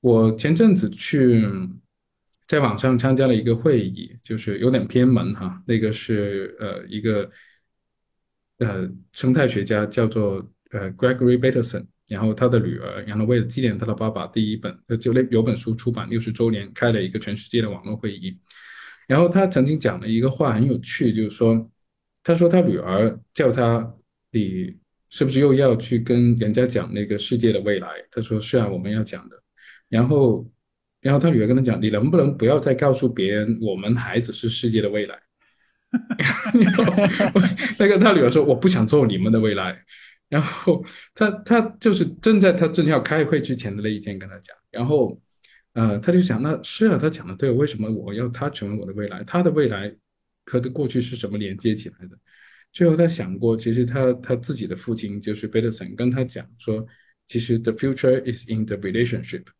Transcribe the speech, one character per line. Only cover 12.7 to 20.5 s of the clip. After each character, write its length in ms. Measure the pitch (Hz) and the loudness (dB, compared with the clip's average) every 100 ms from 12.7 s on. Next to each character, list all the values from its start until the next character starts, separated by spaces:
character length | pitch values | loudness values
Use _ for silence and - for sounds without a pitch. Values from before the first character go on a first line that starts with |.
| 80 | -6
儿， 240 | 92 95 | -10 -12
然 160 | 104 104 | -8 -4
后 80 | 110 | 0
为 120 | 123 | 0
了 60 | |
纪 160 | 120 120 | 0 -2
念 160 | 127 101 | -2 -2
他 80 | |
的 80 | 110 | -4
爸 160 | 104 110 | -4 -4
爸， 180 | 107 78 | -4 -6
第 220 | - 107 | -4 -2
一 60 | 110 | -4
本， 180 | 107 - _ | -8 -14 _
呃， 100 | 117 | -4
就 160 | 123 | 0
那， 80 | 127 123 | 0 2
有 120 | 117 | 2
本 120 | 113 | 0
书 200 | 110 - | -2 -4
出 180 | 113 123 | -4 -4
版 160 | 117 98 | -6 -4
六 100 | 117 | -4
十 140 | 113 | -4
周 180 | 107 117 | -2 -2
年， 220 | 110 98 | -2 -8
开 160 | - 120 | -4 0
了 120 | 107 | 0
一 80 | 92 | -2
个 80 | 101 | -6
全 180 | 104 104 | -8 -10
世 140 | - | -4
界 100 | 120 | -4
的 80 | 110 | -2
网 160 | 95 | -6
络 100 | 101 | -10
会 160 | 113 107 | -8 -8
议。 240 | 98 92 92 _ - - - - - _ | -8 -12 -12 _ -20 -20 -20 -20 -20 _
然 120 | 135 | 4
后 80 | 175 | 4
他 200 | 180 190 | 4 2
曾 180 | 185 | 2
经 160 | 131 151 | 2 2
讲 180 | - 90 | -2 -4
了 80 | 101 | -2
一 140 | 113 | 0
个 100 | 131 | 0
话 220 | 127 147 | 0 0